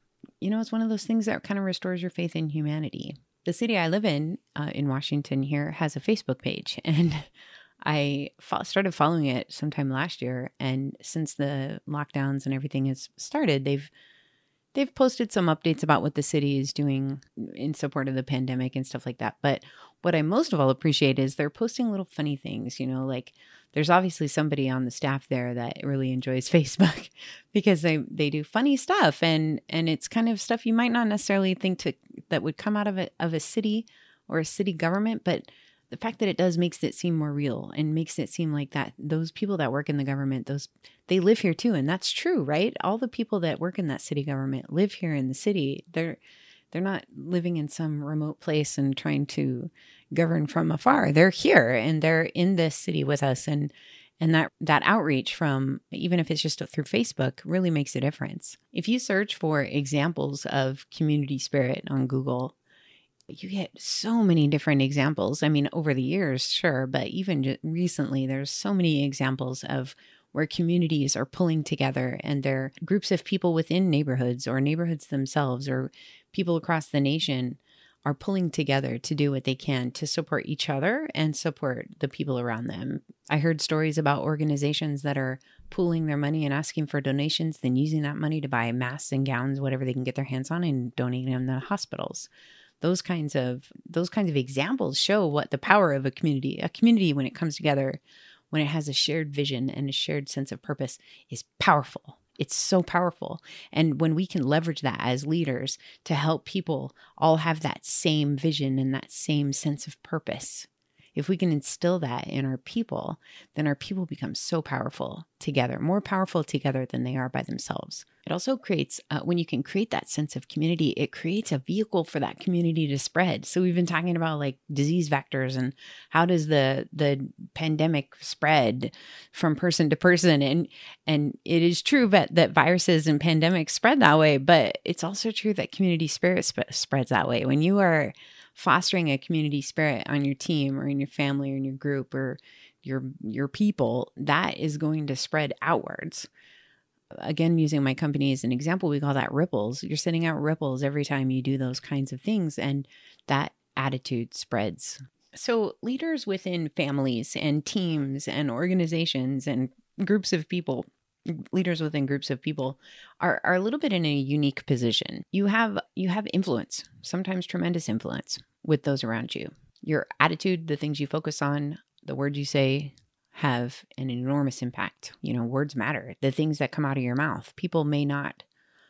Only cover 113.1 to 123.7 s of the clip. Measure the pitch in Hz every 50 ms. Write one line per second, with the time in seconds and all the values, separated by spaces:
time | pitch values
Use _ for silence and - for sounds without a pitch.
113.1 | - - _ - - - - _ - 151 151 147 143 - - - 196 190 180 160
114.1 | 139 - - - - - - - 170 165 151 - 135 135 - - - - 131 123
115.1 | - - - _ _ - - - 139 139 123 127 127 - - 156 185 202 196 -
116.1 | 202 190 190 - - 175 151 - - 139 - 143 131 131 127 - - 123 123 123
117.1 | 127 135 127 131 - 131 - - - - - - - - - - - - - _
118.1 | _ _ - - 160 180 - 262 269 - - - 190 156 139 - - - - -
119.1 | 147 143 - - 175 175 165 - - 135 143 - - 190 226 - - - - -
120.1 | - - 151 147 - 135 - - - 151 151 165 170 160 160 139 - - - -
121.1 | - - - 160 185 214 226 - 156 135 131 - 170 208 220 - - 180 160 -
122.1 | - 156 135 - - - - - 180 175 170 165 165 165 156 143 139 135 - -
123.1 | - - 185 185 120 110 - - - 180 185 180